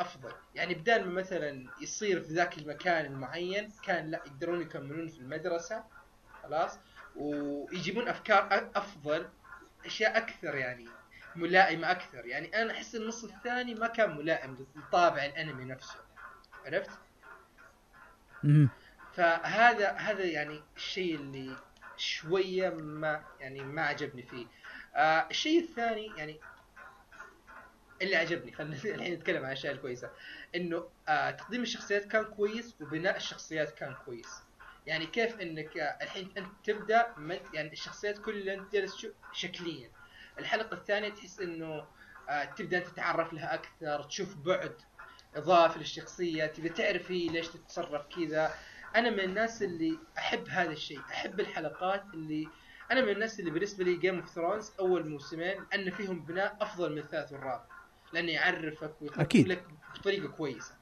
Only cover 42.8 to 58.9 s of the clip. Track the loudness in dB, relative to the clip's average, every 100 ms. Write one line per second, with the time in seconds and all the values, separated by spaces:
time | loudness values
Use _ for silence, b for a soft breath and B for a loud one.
42.8 | -2 -4 0 2 0 -2 -4 -4 -6 -8
43.8 | -2 -2 -4 -6 -6 -4 2 2 2 -8
44.8 | -20 -20 -20 b b -4 8 10 10 6
45.8 | -6 -8 -10 -2 -2 0 -2 -2 -4 0
46.8 | 2 2 0 0 0 -2 -4 -12 -10 -8
47.8 | -4 -6 -6 -4 0 2 2 B B B
48.8 | B 4 4 2 0 2 0 0 -2 0
49.8 | 0 0 -6 -4 -2 -2 0 0 0 -2
50.8 | -8 -10 -8 -6 -4 -2 -2 -2 -6 -2
51.8 | 0 0 -4 -10 -4 -4 -4 B B B
52.8 | B 4 4 2 0 -2 -2 0 -2 0
53.8 | 2 4 2 0 -4 -4 -2 -2 -6 0
54.8 | 2 4 2 -6 -8 -4 -4 -4 -2 -2
55.8 | -2 -4 -4 -4 -4 0 0 0 -4 0
56.8 | -2 -2 -4 -4 -4 -6 -4 -6 -8 -20
57.8 | -20 _ -6 -2 0 2 2 2 -2 -6
58.8 | -10